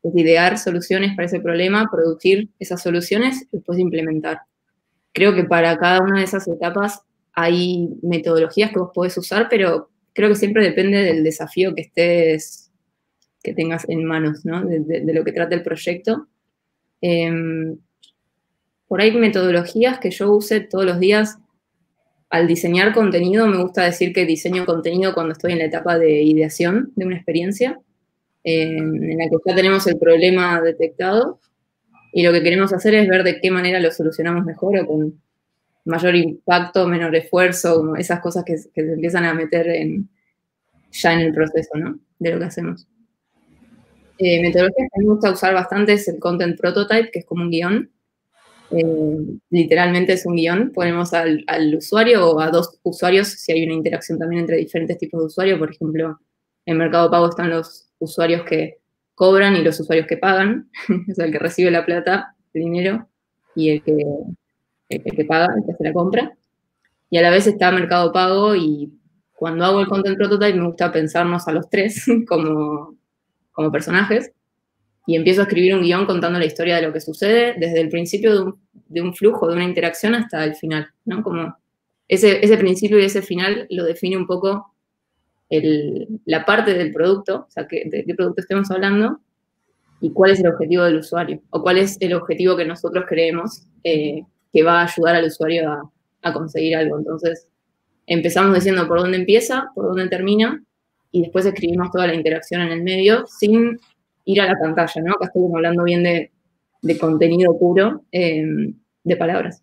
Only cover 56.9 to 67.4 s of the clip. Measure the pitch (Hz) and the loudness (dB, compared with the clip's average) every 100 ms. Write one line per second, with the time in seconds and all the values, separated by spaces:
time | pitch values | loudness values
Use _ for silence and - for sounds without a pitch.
56.9 | 165 170 170 170 170 175 165 160 - _ | 2 4 4 2 0 -4 -4 -6 -14 _
57.9 | _ 160 156 170 170 170 160 156 - _ | _ -10 -2 0 0 -2 -4 -4 -10 _
58.9 | _ _ _ 185 190 196 190 160 156 156 | _ _ _ 4 6 4 4 2 0 0
59.9 | 160 160 160 185 190 196 233 - - - | 0 0 -2 0 2 2 -2 -8 -18 -4
60.9 | 208 175 190 165 151 160 175 180 170 170 | -4 -4 -4 -4 -2 -6 0 2 2 0
61.9 | 175 170 196 - _ _ 160 165 170 185 | -2 0 -2 -4 _ _ -8 -4 -2 -2
62.9 | 220 - _ _ _ _ - 156 151 156 | -4 -10 _ _ _ _ -2 0 0 0
63.9 | 151 147 143 - 170 _ _ _ _ _ | -2 -2 -6 -10 -16 _ _ _ _ _
64.9 | - - - 151 160 175 - - 170 160 | -10 -8 -6 -2 2 2 0 -4 -6 -4
65.9 | 160 180 220 285 - _ _ _ _ _ | -2 0 -2 -4 -10 _ _ _ _ _
66.9 | _ _ 170 175 180 | _ _ 2 4 6